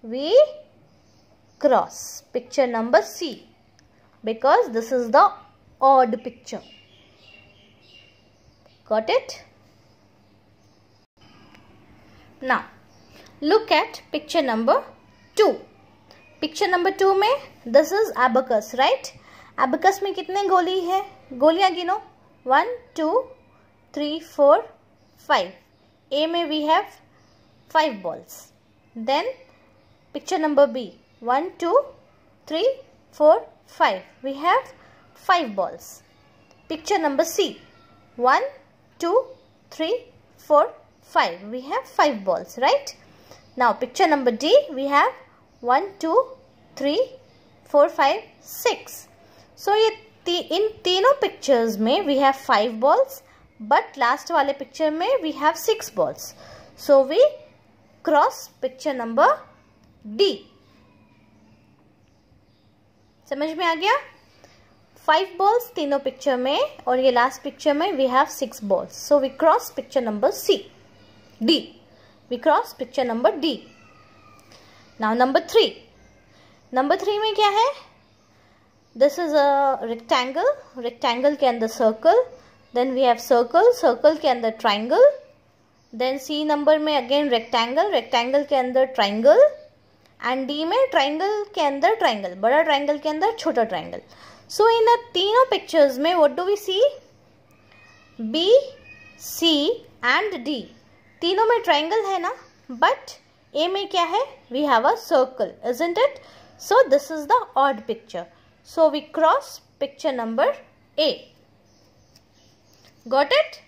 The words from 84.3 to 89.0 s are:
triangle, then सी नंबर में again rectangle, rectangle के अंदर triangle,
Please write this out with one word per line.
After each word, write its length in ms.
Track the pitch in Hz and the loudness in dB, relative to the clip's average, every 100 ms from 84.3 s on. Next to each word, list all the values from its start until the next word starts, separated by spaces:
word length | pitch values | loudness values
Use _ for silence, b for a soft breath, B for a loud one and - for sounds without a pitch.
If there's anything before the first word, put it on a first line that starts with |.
| 240 226 220 | 0 -2 -2
triangle, 440 | 233 208 226 330 539 571 - _ _ _ _ _ _ | -2 -2 0 4 4 4 -14 _ _ _ _ _ _
then 260 | 226 254 269 | -4 -4 -4
सी 260 | - 302 | -6 -6
नंबर 340 | 302 294 294 311 | -2 0 2 2
में 140 | 302 294 | 2 -2
again 340 | 240 277 294 | 0 0 2
rectangle, 580 | 240 226 240 233 269 403 | -2 0 -2 -2 0 0
rectangle 520 | 320 233 247 240 277 285 | 0 0 -2 0 -2 0
के 80 | 285 | -2
अंदर 360 | 247 254 262 | 0 0 0
triangle, 440 | 262 | 0